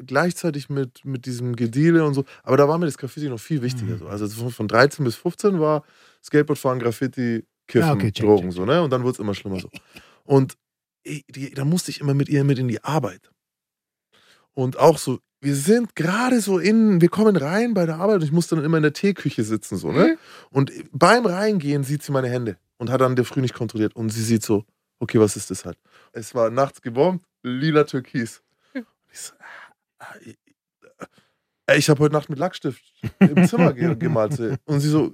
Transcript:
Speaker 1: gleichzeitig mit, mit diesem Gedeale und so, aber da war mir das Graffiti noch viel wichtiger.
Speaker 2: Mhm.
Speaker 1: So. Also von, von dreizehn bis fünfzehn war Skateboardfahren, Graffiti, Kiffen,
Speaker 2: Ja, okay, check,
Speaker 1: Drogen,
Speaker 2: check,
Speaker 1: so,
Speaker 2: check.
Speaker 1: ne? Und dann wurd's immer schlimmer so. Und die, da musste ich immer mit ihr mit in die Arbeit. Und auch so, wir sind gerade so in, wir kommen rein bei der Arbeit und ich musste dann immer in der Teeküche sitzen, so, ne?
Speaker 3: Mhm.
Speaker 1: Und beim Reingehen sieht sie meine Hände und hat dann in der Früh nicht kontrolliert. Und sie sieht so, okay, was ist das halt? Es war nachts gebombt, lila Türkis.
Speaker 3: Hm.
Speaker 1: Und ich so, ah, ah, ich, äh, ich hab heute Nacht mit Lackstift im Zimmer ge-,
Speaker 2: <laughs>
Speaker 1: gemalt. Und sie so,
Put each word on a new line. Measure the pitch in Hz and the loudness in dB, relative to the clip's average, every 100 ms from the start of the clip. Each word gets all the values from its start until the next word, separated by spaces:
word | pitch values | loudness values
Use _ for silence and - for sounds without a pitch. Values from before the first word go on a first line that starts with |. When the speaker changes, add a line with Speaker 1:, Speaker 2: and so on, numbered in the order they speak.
| 127 | -4
Speaker 1:
gleichzeitig | 131 175 - 170 143 - | -2 -2 -2 -4 -6 -6
mit, | 139 127 - | -6 -6 -8
mit | 143 131 131 | -10 -10 -8
diesem | 120 123 123 | -8 -6 -4
Gedeale | 117 123 165 165 | -2 2 4 4
und | 151 | 2
so, | 139 135 - | 0 -4 -10
aber | - 131 | 0 4
da | 143 | 4
war | 165 | 2
mir | 170 | -2
das | - | -4
Graffiti | 127 - 147 | -10 -8 -8
noch | 117 | -8
viel | - 151 | -6 -4
wichtiger. | 123 127 110 | -2 -4 -6
Speaker 2:
Mhm. | 110 | -8
Speaker 1:
So. | 76 | -8
Also | 104 104 | -8 -8
von, | 110 123 | -6 -8
von | 117 107 | -6 0
dreizehn | 110 143 - | 4 2 2
bis | 131 - | -4 -4
fünfzehn | 175 - 208 185 | -6 -2 -2 0
war | 151 151 - _ _ _ | 0 0 -4 _ _ _
Skateboardfahren, | - 147 147 147 135 127 | 0 2 2 0 -2 -2
Graffiti, | 120 - 131 131 120 113 - _ - | -2 -2 -4 -2 -2 -2 -6 _ -2
Kiffen, | - 165 | 2 2
Speaker 2:
Ja, | |
okay, | 123 104 | 2 0
check, | - 107 | 2 4
Speaker 1:
Drogen, | 104 87 | 4 4
Speaker 2:
check, | |
Speaker 1:
so, | 87 | -4
Speaker 2:
check. | 98 | 0
Speaker 1:
ne? | 165 | 0
Und | 156 | 2
dann | 127 | 0
wurd's | 123 120 | -2 -4
immer | 104 | -6
schlimmer | 98 101 95 | -6 -8 -8
so. | - - - - - _ | -10 -18 -20 -20 -20 _
Und | - 139 131 - _ _ _ _ | 0 2 2 -4 _ _ _ _
die, | - 151 - 131 139 | -14 -14 -14 -14 -12
da | - | -6
musste | 139 180 - | -2 -2 -4
ich | - | -6
immer | 147 | -2
mit | 139 143 | -2 0
ihr | 143 | 2
mit | 139 131 | 2 2
in | 127 | -2
die | 113 | -4
Arbeit. | - 151 110 - _ _ _ _ _ _ _ _ _ _ _ _ _ | -4 -4 -4 -8 _ _ _ _ _ _ _ _ _ _ _ _ _
Und | - 127 - | -4 -4 4
auch | 147 151 | 4 4
so, | - 123 - _ | 0 -6 -10 _
wir | 139 139 | -4 -2
sind | 143 233 233 - | 2 2 2 -4
gerade | 160 208 254 247 | -2 0 0 0
so | 202 185 | 2 0
in, | 175 226 220 180 | 2 4 4 6
wir | 170 | 4
kommen | - 220 185 | 4 2 2
rein | 139 196 240 | 0 -2 0
bei | 196 165 | 0 -2
der | 160 | 0
Arbeit | 196 202 | 0 0
und | |
ich | 156 | 2
musste | 165 165 165 | 0 0 -2
dann | |
immer | 147 160 | 0 2
in | |
der | 151 | 0
Teeküche | - 196 190 147 - | 0 -2 -2 -4 -4
sitzen, | 107 110 - 95 | -4 -4 -6 -6
so, | 85 | -2
ne? | 135 233 320 | 2 4 2
Speaker 3:
Mhm. | - - - | -6 -20 -6
Speaker 1:
Und | 135 139 - 160 | -2 -2 -4 -14
beim | 131 175 233 226 | 2 4 6 2
Reingehen | 180 214 202 143 143 | 0 0 0 -2 -2
sieht | 135 147 | -2 -6
sie | - | -4
meine | 135 127 | -2 -2
Hände | 123 117 92 _ _ | -2 -4 -8 _ _
und | 117 | -4
hat | 127 | 0
dann | 127 | 4
in | 127 | 4
der | |
Früh | 120 - | 2 0
nicht | 127 | -4
kontrolliert. | - 117 110 107 - | -4 -6 -2 -2 -2
Und | 113 | -4
sie | 113 | -4
sieht | 110 113 | 0 0
so, | - 101 - _ _ _ | 2 -2 -2 _ _ _
okay, | 113 113 | -2 4
was | 107 107 | 4 2
ist | - | -8
das | 92 | -10
halt? | 90 82 _ _ _ | -10 -16 _ _ _
Es | 120 113 | -16 -8
war | 127 113 | -2 0
nachts | 120 139 - | 0 -2 -4
gebombt, | 131 117 170 185 - _ | -6 0 0 0 -8 _
lila | 123 127 160 151 | -8 -4 0 2
Türkis. | 147 165 165 143 117 - _ _ _ | 2 -2 -6 -6 -6 -10 _ _ _
Speaker 3:
Hm. | 269 | -16
Speaker 1:
Und | 226 _ _ | -16 _ _
ich | - | -20
so, | - - | -18 -20
ah, | - - - _ _ _ - | -20 -20 -20 _ _ _ -20
ah, | - | -20
ich, | - - _ _ _ _ _ _ - _ _ _ _ _ - | -20 -20 _ _ _ _ _ _ -20 _ _ _ _ _ 0
äh, | 147 | 2
ich | 147 | 4
hab | 143 | 4
heute | 147 | 2
Nacht | 151 143 | 0 -4
mit | 139 | -6
Lackstift | 180 - 147 117 _ _ - - | -6 -6 -8 -10 _ _ -12 2
im | 180 151 180 | 2 4 -2
Zimmer | 233 175 | 2 2
ge-, | - 170 | 2 -2
Speaker 2:
<laughs> | 120 | -2
Speaker 1:
gemalt. | 165 113 107 139 113 - | -2 0 0 -2 -4 -6
Und | - 143 | -4 -2
sie | 147 | 2
so, | 151 131 | 2 0